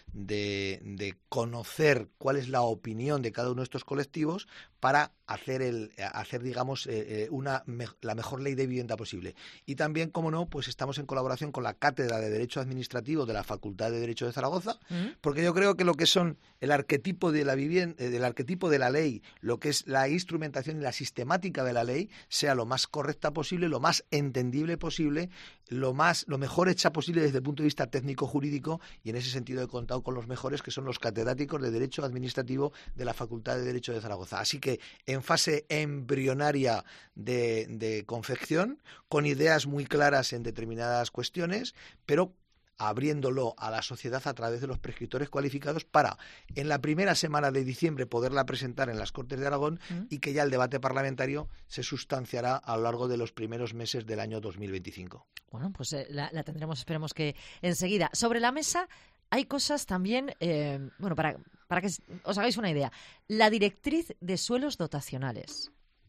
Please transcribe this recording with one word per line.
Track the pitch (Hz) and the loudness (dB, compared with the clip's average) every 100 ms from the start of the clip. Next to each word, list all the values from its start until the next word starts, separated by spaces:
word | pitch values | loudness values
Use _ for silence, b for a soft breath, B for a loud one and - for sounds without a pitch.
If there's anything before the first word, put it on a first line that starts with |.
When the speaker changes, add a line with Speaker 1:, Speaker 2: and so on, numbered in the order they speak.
| B | B
Speaker 1:
de, | - 95 104 101 101 98 95 | -10 -4 -2 0 0 -2 -4
de | 104 98 101 95 _ | -8 -8 -8 -8 _
conocer | 123 117 120 - - 151 127 101 - | -4 -2 -4 -6 2 4 4 0 -4
cuál | 135 139 | 0 0
es | 127 | 2
la | 127 | 2
opinión | 120 110 117 110 131 147 | 2 0 -4 -4 0 0
de | 117 | 0
cada | 107 123 | -2 -2
uno | 123 | -2
de | |
estos | 127 131 | -4 -6
colectivos | - 143 139 165 151 185 - B B _ | -4 -4 -2 -2 -2 -2 -8 B B _
para | 127 143 147 _ - | 4 4 2 _ -8
hacer | 107 - 131 | -8 -2 0
el, | 127 117 107 - 98 | 0 -2 -4 -6 -6
hacer, | - 107 123 | -6 -6 -6
digamos, | 123 120 131 135 - | -4 -2 -2 -4 -4
eh, | 110 107 107 | -4 -2 -2
eh, | 107 | -2
una | 139 139 131 127 | -2 -2 -2 -4
mej-, | 120 117 - | -8 -8 -8
la | 113 | -4
mejor | 110 110 131 | -4 -4 -4
ley | 139 | -2
de | 131 131 | 0 0
vivienda | 123 120 110 | 0 -2 -4
posible. | 110 95 90 - B B B | -6 -8 -8 -12 B B B
Y | |
también, | 135 151 156 165 | -2 0 0 -2
como | 170 165 | -2 -2
no, | 160 170 | -2 -2
pues | 147 127 | -4 -6
estamos | - 135 139 | -4 -4 -4
en | |
colaboración | 139 135 127 127 151 | -4 0 0 -2 -4
con | 131 | -4
la | 117 | -4
Cátedra | 101 147 135 123 113 | 2 2 2 2 0
de | 110 | 0
Derecho | 107 120 - | 0 0 -2
Administrativo | 131 131 123 123 113 156 120 | -4 -4 -4 -4 -2 0 0
de | |
la | 104 | 0
Facultad | 95 104 104 92 113 | -2 -6 -6 -2 -2
de | 117 | 0
Derecho | 117 117 | -2 -2
de | 120 | -2
Zaragoza, | 127 131 180 202 226 - | 0 0 0 -2 -6 -6
Speaker 2:
Mm. | 175 202 - | -4 -4 -2
Speaker 1:
porque | 151 143 | 0 4
yo | 175 | 4
creo | 170 202 185 | 6 6 6
que | |
lo | 180 | 6
que | 147 165 | 6 6
son | 190 175 - b b | 6 4 0 b b
el | 131 | 4
arquetipo | 143 139 143 156 180 175 | 4 4 0 0 0 2
de | 151 | 4
la | 139 | 4
vivien-, | 135 143 180 175 160 | 2 2 2 2 -2
eh, | 123 | -2
del | 120 | 0
arquetipo | 123 - 123 180 180 | 0 0 -2 0 4
de | 143 | 6
la | 127 | 6
ley, | 143 160 113 - B | 4 2 0 -8 B
lo | 101 117 | -2 0
que | 151 | 0
es | 143 - | 0 2
la | 135 135 | 2 4
instrumentación | 170 180 165 156 139 143 156 | 2 0 -4 -2 -4 -4 -4
y | |
la | 135 | -4
sistemática | - 127 - 123 185 185 147 | -4 -6 -4 0 0 0 -2
de | 127 | 0
la | 120 | 2
ley, | 120 135 208 B B | 2 0 -4 B B
sea | - 147 | 0 4
lo | 131 | 4
más | 117 131 - | 2 0 -2
correcta | 151 143 147 151 | -2 -2 -2 -2
posible, | 156 143 180 175 | -2 -2 0 0
lo | 131 | 2
más | 151 - - | 2 2 2
entendible | 147 143 127 123 131 160 170 | 0 0 0 0 0 0 -2
posible, | 165 - 151 147 180 B B B - | -2 0 2 0 -2 B B B -6
lo | 123 131 | -2 0
más, | 131 165 165 - | 4 4 4 0
lo | 139 | -2
mejor | 135 175 185 | 0 4 4
hecha | 180 165 | 6 4
posible | 160 156 165 | 2 2 2
desde | 151 131 | 4 2
el | |
punto | 131 147 | 0 2
de | 151 | 2
vista | - 131 | 2 0
técnico-jurídico, | 139 135 131 135 147 143 143 156 165 B B | -2 -2 -2 0 2 0 -2 -2 -4 B B
y | 110 | -6
en | 117 | -4
ese | 127 | -2
sentido | 127 123 127 | -4 -4 -4
he | 123 | -4
contado | 123 120 127 | -4 -4 -4
con | 123 | -4
los | 127 117 | -4 -4
mejores, | 123 131 139 | -4 -4 -4
que | - | -4
son | 131 | -6
los | 135 120 | -4 -4
catedráticos | 117 107 117 127 143 156 | -2 0 0 0 -2 -2
de | 127 | -2
Derecho | 113 131 - | 0 -2 -2
Administrativo | 139 127 127 135 123 135 143 - B | -4 -4 -4 -4 -2 0 -2 -4 B
de | - | -6
la | 123 | -4
Facultad | - 117 117 110 127 | -4 -6 -6 -2 -2
de | |
Derecho | 127 123 120 | -2 -4 -4
de | 113 | -6
Zaragoza. | 110 98 95 98 | -4 -6 -6 -4
Así | - 139 | -2 -2
que | 135 120 B B - | -2 -4 B B -6
en | 131 | -4
fase | - 165 - 151 - | 2 2 4 0 0
embrionaria | 151 151 143 123 135 135 131 147 143 127 107 - B B - | -2 -2 -4 -2 0 2 2 4 4 4 2 -2 B B -10
de, | 104 123 117 113 110 | -2 2 2 2 -2
de | 113 110 107 101 | -4 -2 -2 -4
confección, | 117 110 123 - 156 214 294 - B B | -6 -4 -4 0 2 2 -2 -12 B B
con | 147 147 | 0 2
ideas | 139 160 156 135 | 4 6 6 4
muy | 143 | -2
claras | 131 147 143 139 123 | 0 4 6 6 2
en | 120 | -2
determinadas | 117 113 113 113 120 120 120 | -4 -4 -6 -2 0 0 0
cuestiones, | - 123 180 170 202 254 - B B - | -2 -4 -2 -2 -2 -4 -12 B B 2
pero | 147 185 - _ _ _ - | 4 4 -2 _ _ _ -4
abriéndolo | 107 107 147 151 131 131 120 - | -2 2 2 2 2 2 0 -2
a | 110 | -4
la | 113 | -4
sociedad | - 123 123 131 143 | -4 -6 -4 -4 -2
a | |
través | 123 117 120 | -4 -2 -2
de | 135 | -4
los | 131 | -4
prescriptores | - - - 127 143 | -6 -8 -4 -2 -2
cualificados | 147 143 139 143 156 | 0 0 -2 -2 -4
para, | - 156 131 - B B B | 4 6 6 2 B B B
en | 123 147 | -4 0
la | 143 | 0
primera | 151 156 196 | 2 2 4
semana | 160 160 147 143 | 2 2 2 2
de | 135 | 2
diciembre, | 131 123 165 143 123 | 0 2 0 0 -2
poderla | 117 127 139 131 | 0 2 2 2
presentar | 131 131 120 131 | 0 -4 -2 -2
en | 110 | -2
las | 104 | -4
Cortes | - 120 135 | -6 -6 -4
de | 139 | 0
Aragón | 143 147 165 - | 2 0 -2 -6
Speaker 2:
Mm. | 175 220 | -8 -6
Speaker 1:
y | 143 | -6
que | 143 | -2
ya | 143 | 2
el | 143 | 2
debate | 127 127 131 | 4 2 0
parlamentario | 131 131 135 127 131 143 - b b | 0 0 0 0 -2 -2 -6 b b
se | - | -8
sustanciará | 123 135 - 135 123 123 123 135 | -6 -6 -4 -4 -4 -2 0 0
a | - 113 | 0 0
lo | |
largo | 117 120 127 | 0 0 0
de | 120 | 0
los | 117 | -2
primeros | - 110 117 120 | -4 -6 -4 -6
meses | 117 113 123 110 | -4 -4 -4 -4
del | 107 | -4
año | 110 110 | -4 -4
dos | 107 87 | -6 -6
mil | 104 | -6
veinticinco. | 95 92 - 90 - - - - | -6 -6 -12 -12 -14 -20 -20 -14
Speaker 2:
Bueno, | 113 175 | -8 -6
pues, | 190 127 | -6 -6
eh, | 143 135 | -6 -6
la, | 143 151 | -6 -6
la | 160 | -6
tendremos, | 151 160 156 156 | -8 -6 -6 -6
esperemos | - 160 156 | -4 -4 -4
que | - 151 - B B | -4 -4 -4 B B
enseguida. | 180 170 185 202 160 | -2 0 2 2 2
Sobre | - 233 233 | 2 2 4
la | 233 | 2
mesa | 277 302 349 359 B B B _ | 2 0 0 -2 B B B _
hay | 247 | 0
cosas | 277 277 - 294 - | 0 0 0 0 0
también, | 185 190 240 277 - | -2 2 0 0 -2
eh, | 170 151 147 139 135 - | 0 2 0 -2 -6 -6
bueno, | 196 156 | -2 0
para, | 156 - - - - | 0 -2 -10 -20 -4
para | 180 | -2
que | 190 | 0
s-, | 160 - 180 | -4 -10 -8
os | - 202 | -2 2
hagáis | 233 226 | 2 2
una | 202 | 2
idea, | 147 135 - B B - | 2 0 -2 B B -2
la | 214 220 | 6 8
directriz | 220 202 - 285 320 - - | 8 4 2 0 0 0 -6
de | 180 185 | -2 -2
suelos | - 247 285 - | 0 0 0 -2
dotacionales. | 165 147 - 131 135 107 87 - - - _ _ | -4 -4 -6 -4 -4 -6 -10 -10 -12 -14 _ _